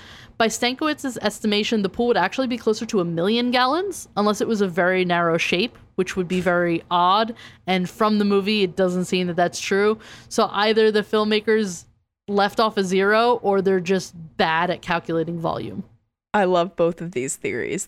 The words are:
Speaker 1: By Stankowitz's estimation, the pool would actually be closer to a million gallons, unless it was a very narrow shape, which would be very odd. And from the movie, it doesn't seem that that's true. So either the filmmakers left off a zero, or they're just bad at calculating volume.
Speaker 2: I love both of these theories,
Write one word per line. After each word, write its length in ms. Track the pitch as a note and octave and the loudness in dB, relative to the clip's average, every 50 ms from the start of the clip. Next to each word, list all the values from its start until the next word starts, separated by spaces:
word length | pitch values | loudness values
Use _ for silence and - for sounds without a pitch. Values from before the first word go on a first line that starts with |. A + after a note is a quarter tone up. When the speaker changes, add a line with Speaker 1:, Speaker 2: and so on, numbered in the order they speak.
| - - - - - - - | -20 -20 -20 -20 -20 -10 -2
Speaker 1:
By 100 | - A3+ | -2 0
Stankowitz's 680 | A3 - - B3 A#3+ C4 - D#4+ D4+ D4 - - C4 A3+ - | 0 0 0 -2 -2 -2 -2 -2 -4 -2 -4 -6 -8 -6 -4
estimation, 600 | - G#3 - - - G#3+ G#3 G#3 G#3+ - A#3 G#3+ G3 | -4 -4 -4 -4 -2 0 0 0 0 0 0 0 0
the 60 | F3+ | -2
pool 180 | - - A#3+ | -2 0 0
would 100 | A#3+ A3+ | 2 2
actually 300 | F3+ F3 F#3+ - C4 C4 | 2 2 0 0 -2 -2
be 100 | A3+ B3 | -2 -4
closer 280 | A3+ - A3 G#3+ - A#3 | -2 0 -2 -2 -2 -2
to 120 | A3 A#3 G3 | -2 -2 -2
a 60 | E3+ | 0
million 460 | E3+ E3 E3 F3 G3+ A3+ A#3+ A#3+ B3 | 0 -2 -2 0 0 0 0 0 0
gallons, 580 | B3 B3 B3+ C4 D4 F4 G4+ G4+ - - - - - | 2 2 2 2 0 0 -2 -4 -8 -10 -14 -8 -4
unless 240 | G3 G#3 G#3 G3+ - | 0 0 2 0 0
it 60 | - | 0
was 140 | A3 A3+ G3+ | -2 0 0
a 60 | G3+ | 0
very 380 | F#3 D#3+ F#3 F3 F3+ F#3 F#3 F#3 | 0 0 0 2 2 2 2 0
narrow 320 | F3 F3 F3 E3+ E3 E3 | 0 0 2 2 2 0
shape, 400 | E3 - - F#3 F3 A3+ B3+ - - - - _ | 0 0 0 0 -2 -2 -4 -6 -12 -20 -8 _
which 200 | - F3+ - - | -4 -4 -4 -4
would 100 | F#3+ F3+ | -6 -4
be 140 | D#3+ F#3 F3+ | -2 -2 -2
very 420 | E3+ F#3 F3 F3 F3 E3+ E3 E3 - - | 0 0 0 2 2 0 0 -2 -2 -2
odd. 460 | F3+ F3 F3 F3+ F#3+ G#3+ A3+ A3+ A#3 - - - - - _ | 0 2 4 4 2 2 0 -2 -6 -10 -18 -20 -20 -10 _
And 200 | F3+ F#3 F#3 F3+ F3 | -2 -2 -2 -2 -4
from 280 | - - A3 G#3+ G#3+ | -2 0 0 2 2
the 80 | G#3 G#3 | 2 2
movie, 380 | G3+ G3+ G3 F#3+ G#3 G#3+ G#3 F#3+ | 2 2 2 2 2 0 0 0
it 120 | F3 - | 0 0
doesn't 300 | F#3+ F#3+ F3+ F3+ F#3 F3+ | 0 0 0 0 -2 -2
seem 220 | - F#3+ F3+ F3+ | -2 -2 -2 -2
that 80 | F3 E3+ | 0 0
that's 240 | E3+ F3 E3+ - - | 0 0 0 0 -4
true. 400 | - - G3 G3 G3+ G#3+ A3 G#3+ - - - - - - | -4 -2 0 2 2 2 0 -2 -6 -16 -20 -20 -18 -4
So 200 | - A#3+ G#3+ - | -2 0 0 0
either 400 | - G3+ G#3+ A3 G#3+ A3 A3 A3 | 0 0 0 2 4 4 4 4
the 120 | G#3 G#3+ G3+ | 4 2 0
filmmakers 840 | - A3 G#3+ G#3+ G#3+ G#3+ G#3 G#3 A3+ G#3+ A3 G#3+ F#3 F3 - - _ _ _ _ _ _ _ _ | 0 0 0 0 2 0 0 2 2 0 2 0 -2 -6 -10 -16 _ _ _ _ _ _ _ _
left 320 | - G3+ G3 G3 G3+ - - | -2 0 0 0 2 2 0
off 180 | A3 G#3+ G#3+ | 0 0 0
a 60 | G#3 F#3+ | -2 -2
zero, 520 | F3+ F#3+ F#3 G3 G3+ G#3+ A3 A#3 A#3+ B3 A#3+ - | 0 2 2 2 4 4 4 4 2 2 0 0
or 180 | G3+ G3 G3 | 0 0 2
they're 180 | F3+ G3 F#3+ F#3 | 2 2 0 0
just 340 | E3+ F3+ F#3+ F#3 - - - E3+ D#3+ D#3 - | 0 0 -2 -2 -2 -6 -12 -18 -20 -8 -2
bad 360 | - F3+ E3 D#3+ E3 F3 F3+ | 0 0 2 2 0 0 -2
at 100 | E3+ - | -2 -4
calculating 580 | - - E3+ E3+ - - E3 E3 D#3+ E3+ E3+ E3 | -4 -4 -4 -4 -2 -2 -2 -2 -2 -2 -4 -4
volume. 440 | E3 D#3+ - - - G3 G3 G#3 - - _ _ _ _ _ _ _ _ - | -4 -4 -4 -4 -6 -10 -10 -12 -14 -14 _ _ _ _ _ _ _ _ 0
Speaker 2:
I 120 | G#3 F#3+ | 0 2
love 300 | F3+ F#3 E3+ E3+ G3+ - | 2 2 2 0 0 0
both 240 | - E3+ E3+ F3+ - | 0 0 0 0 -4
of 120 | E3+ F3 | -8 -8
these 240 | - B2 C3 C#3 - | -6 -6 -6 -6 -6
theories, 500 | - - - G2+ A#2+ D2 B1 - G3 - | -6 -6 -6 -4 -4 -4 -4 -6 -6 -4